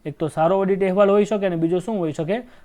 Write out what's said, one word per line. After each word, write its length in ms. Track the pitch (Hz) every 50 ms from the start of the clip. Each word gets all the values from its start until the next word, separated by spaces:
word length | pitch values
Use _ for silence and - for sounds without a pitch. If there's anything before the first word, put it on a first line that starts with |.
| -
એક 120 | 156 143
તો 100 | - 165
સારો 320 | 147 - 160 160 165 196 196
ઓડિટ 240 | 196 185 196 185 196
અહેવાલ 260 | 190 185 196 202 196
હોઈ 160 | 196 208 208
શકે 200 | 202 220 202 196
અને 100 | 190 175
બીજો 240 | 165 165 165 175 180
શું 200 | 175 233 220 196
હોઈ 120 | 170 156
શકે? 300 | 147 - 160 151 202 247 247 - - -